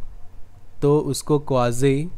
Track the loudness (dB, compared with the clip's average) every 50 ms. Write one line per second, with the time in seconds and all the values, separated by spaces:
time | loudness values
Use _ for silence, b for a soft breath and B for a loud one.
0 | -6 -6 -6 -8 -10 -10 -8 -8 -10 -10 -10 -14 -14 -12 -6 0 2 2 4 2
1 | 2 0 -4 -4 0 0 0 0 2 0 0 2 2 2 2 4 4 4 4 2
2 | 0 -4 -6